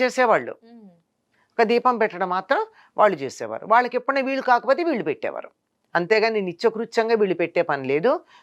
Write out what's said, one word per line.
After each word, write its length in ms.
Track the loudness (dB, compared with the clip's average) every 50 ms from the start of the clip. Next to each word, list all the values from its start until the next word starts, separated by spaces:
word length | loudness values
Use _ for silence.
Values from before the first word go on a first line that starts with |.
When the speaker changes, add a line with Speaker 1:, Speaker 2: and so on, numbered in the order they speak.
Speaker 1:
చేసేవాళ్ళు. 540 | -2 -2 0 0 2 4 4 2 0 -2 -12 -14 _
Speaker 2:
మ్మ్. 260 | _ -20 -20 -20 -20 _ _ _ _ _ _ _ _ _ _ _ _ _
Speaker 1:
ఒక 100 | 0 2
దీపం 340 | 2 2 2 2 2 0 0
పెట్టడం 320 | 0 -2 -2 -4 -4 -4
మాత్రం 360 | -4 -4 -2 -2 -2 -2 -2 -6 _ _ _ _ _ 2
వాళ్ళు 200 | 2 2 2 0
చేసేవారు. 500 | -6 -8 -8 -8 -10 -8 -8 -6 -2 2
వాళ్ళకి 300 | 2 2 2 2 -2 -6
ఎప్పుడైనా 300 | -4 -2 -2 -2 -2 -2
వీళ్ళు 140 | -4 -2
కాకపోతే 420 | 0 2 2 2 4 2 0 0 0
వీళ్ళు 200 | -2 -2 -2 -2
పెట్టేవారు, 460 | -4 -4 -4 -4 -8 -6 -8 -12 -14 _ _ _ _ _ _ _ _ -4
అంతేగాని 460 | -2 0 2 2 2 2 2 0 -2
నిత్యకృత్యంగా 760 | -4 -4 -4 0 0 0 0 -2 -6 -4 -2 0 0 2 2
వీళ్ళు 200 | 2 2 2 0
పెట్టే 260 | 0 -2 -2 0 -2
పని 260 | -2 0 -2 -4 -2 -2
లేదు. 320 | -2 0 2 0 0 0 -4 _ _ -20